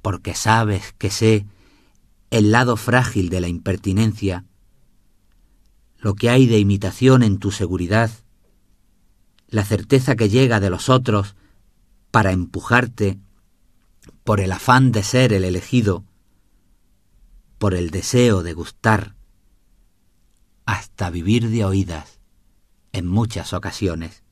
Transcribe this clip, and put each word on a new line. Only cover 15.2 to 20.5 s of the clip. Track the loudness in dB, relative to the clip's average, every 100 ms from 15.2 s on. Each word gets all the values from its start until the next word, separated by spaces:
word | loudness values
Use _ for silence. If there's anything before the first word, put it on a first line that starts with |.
| 2
el | 2 -2
elegido, | -6 -2 0 0 -2 -8 _ _ _ _ _ _ _ _ _ _ _ _ -20 _ _
por | -4 -2
el | -4
deseo | -6 -2 2 4 2
de | -2
gustar, | -10 -14 -4 0 0 -2 -18 _ _ _ _ _ _ _ _ _ _ _ _ _